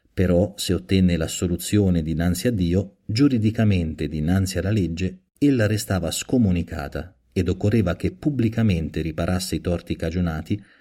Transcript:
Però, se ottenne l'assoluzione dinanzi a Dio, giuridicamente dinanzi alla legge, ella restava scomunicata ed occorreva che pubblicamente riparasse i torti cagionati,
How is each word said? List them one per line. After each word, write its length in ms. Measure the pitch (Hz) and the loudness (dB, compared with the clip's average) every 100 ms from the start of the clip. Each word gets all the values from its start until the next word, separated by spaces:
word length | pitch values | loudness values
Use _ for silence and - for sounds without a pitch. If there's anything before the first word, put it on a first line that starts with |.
| _ | _
Però, 400 | - 90 87 - - | -2 2 4 2 -2
se 180 | - | -2
ottenne 440 | 87 - 95 92 85 | -2 2 4 4 2
l'assoluzione 880 | 78 - 87 87 - 104 95 85 | -2 -2 -2 -2 0 2 2 2
dinanzi 420 | 80 78 87 87 123 | 0 -2 0 0 -2
a 60 | |
Dio, 460 | 110 85 90 98 _ - | 0 0 0 -2 _ -6
giuridicamente 1000 | 107 143 123 110 113 107 92 80 76 73 | 2 2 4 0 2 2 2 0 -4 -6
dinanzi 520 | 78 78 95 95 90 | -2 0 2 0 -2
alla 100 | 92 | -2
legge, 600 | 107 85 82 92 - _ _ | 0 -2 -2 -6 -6 _ _
ella 260 | 143 127 107 | 2 2 2
restava 460 | 107 - 92 80 | 0 -2 -2 -2
scomunicata 1040 | - - 131 104 87 85 78 69 71 - _ _ | -6 -2 2 4 2 -2 -8 -8 -10 -12 _ _
ed 160 | 92 87 | -4 -2
occorreva 460 | 87 104 113 92 90 | 0 0 2 2 -2
che 160 | - | -4
pubblicamente 920 | - 156 135 113 117 110 82 76 80 | -4 -4 -2 -2 0 0 0 -2 -4
riparasse 540 | 80 78 85 92 - 80 | -6 -4 -2 -2 -2 -4
i 60 | |
torti 340 | 90 85 - - | -2 -4 -4 -6
cagionati, 640 | 82 87 87 80 87 104 - _ | -4 -2 -2 -4 -6 -6 -8 _